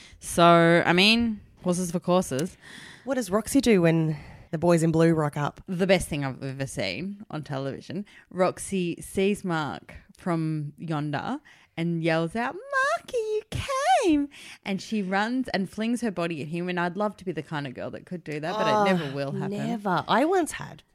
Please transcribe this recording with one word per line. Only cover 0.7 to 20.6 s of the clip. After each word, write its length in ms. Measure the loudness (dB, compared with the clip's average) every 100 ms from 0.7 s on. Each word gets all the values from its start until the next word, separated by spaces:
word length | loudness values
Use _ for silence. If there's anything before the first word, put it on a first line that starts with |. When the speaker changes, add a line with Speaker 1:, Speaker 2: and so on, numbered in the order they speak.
| 6
Speaker 1:
I 80 | 6
mean, 480 | 6 6 6 2 -4 -10 _
horses 280 | -2 -2 -2
for 80 | -2
courses. 580 | 2 2 2 -2 -4 -8 -20 -20 -20 -14
Speaker 2:
What 100 | -4
does 160 | -4 0
Roxy 320 | -2 2 2
do 180 | 6 6
when 380 | 6 4 2 -2 -10 -20 -10
the 80 | 0
boys 240 | 4 4
in 100 | 4
blue 220 | 6 4
rock 240 | 4 0 -2
up? 240 | -4 -6 -10
Speaker 1:
The 200 | -2 2
best 220 | 2 2
thing 160 | -4 -4
I've 160 | -6
ever 240 | -8 -6 -8
seen 580 | -4 -6 -4 -8 -10 -12
on 120 | -12
television. 640 | -8 -8 -6 -10 -10 -12 -12 -18 _
Roxy 680 | 0 0 0 -6 -4 -2 -6
sees 440 | -6 0 0 0
Mark 500 | -2 -4 -4 -8 -14 -20 -20 -10
from 560 | -4 -2 -2 -4 -6 -10
yonder 640 | -6 -4 -2 -4 -4 -8 -10 -20 _ -4
and 260 | -2 0
yells 340 | 0 0 0 -4
out, 180 | -6
"Marky, 600 | -8 -4 0 0 0 -2 -4
you 260 | -2 -4 -4
came!" 760 | -6 -2 0 2 4 4 2 0 -8 -20 -12 -6
And 160 | -6
she 180 | -4 -4
runs 460 | 0 0 0 -2 -2
and 220 | -4 -4
flings 320 | -4 -4 -2
her 80 | -2
body 320 | -2 -4 -4
at 60 | -6
him. 200 | -6 -4
And 100 | -2
I'd 180 | -2 -2
love 200 | -4 -4
to 60 |
be 80 | -8
the 100 | -8
kind 220 | -6 -6 -6
of 60 |
girl 160 | -8 -10
that 120 | -10
could 180 | -10 -12
do 160 | -8 -6
that, 120 | -4
but 120 | 0 2
Speaker 2:
Oh, 160 | 4
Speaker 1:
it 20 | 4
never 220 | 2 0
will 180 | -4 -4
happen. 240 | -4 -4 -4
Speaker 2:
never. 480 | -4 -4 0 0 2
I 200 | 2 4
once 260 | 2 0
had 300 | -6